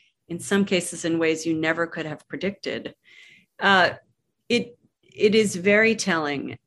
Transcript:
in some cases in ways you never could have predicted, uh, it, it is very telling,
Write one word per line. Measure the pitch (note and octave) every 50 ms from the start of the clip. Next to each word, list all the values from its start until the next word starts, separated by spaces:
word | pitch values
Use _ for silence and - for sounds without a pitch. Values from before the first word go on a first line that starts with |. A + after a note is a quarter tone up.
| _ _ _ _ _
in | - E3+ E3+
some | - - G3+ G3 G3
cases | G3 G3 F3 F3 - - - -
in | E3 E3 E3
ways | E3 D#3+ D#3+ D#3+ D#3+
you | E3+ D#3+
never | D#3 D#3+ D#3+ D#3+ E3 E3+
could | E3+ - E3+ D#3
have | D#3 D3+ - - _
predicted, | - - - G3 G3 - - - A#2 A#2 - - - _ _ _ _ - - - - _ _ _ _ -
uh, | - G3 G3 F#3 F3 - - - - _ _ _ _ _ _ _ _ -
it, | A#3 A#3+ - - - _ _ _ _ _ _ _ _
it | - - G#3+ G3
is | A3 A3 G3+ -
very | F3 E3+ G3+ G3+ G#3 A3+ A3+ A3
telling, | G#3+ - G3 F3 E3 D3+ C#3+ C#3+ C#3 - B2+ - - _